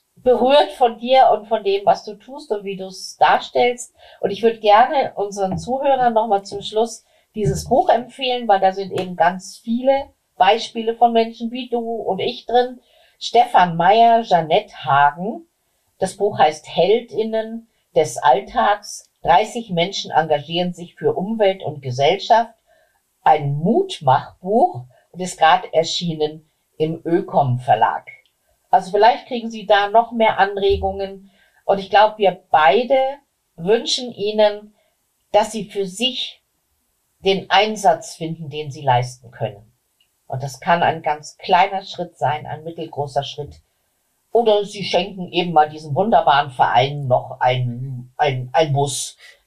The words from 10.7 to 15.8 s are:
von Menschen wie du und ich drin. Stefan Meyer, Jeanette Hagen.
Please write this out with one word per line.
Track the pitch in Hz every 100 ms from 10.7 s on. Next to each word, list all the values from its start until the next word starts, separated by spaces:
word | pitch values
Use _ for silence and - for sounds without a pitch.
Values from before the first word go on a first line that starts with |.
| 233 220 226
von | 240
Menschen | 226 226 226 233
wie | 247 247
du | 240
und | 226 233 - 190
ich | 240 240 -
drin. | 240 254 247 _ _ _ -
Stefan | - 226 240 - 180 165
Meyer, | 175 220 233 226
Jeanette | 226 180 151 190 - -
Hagen. | 156 139 143 160 196 339 - _ _ _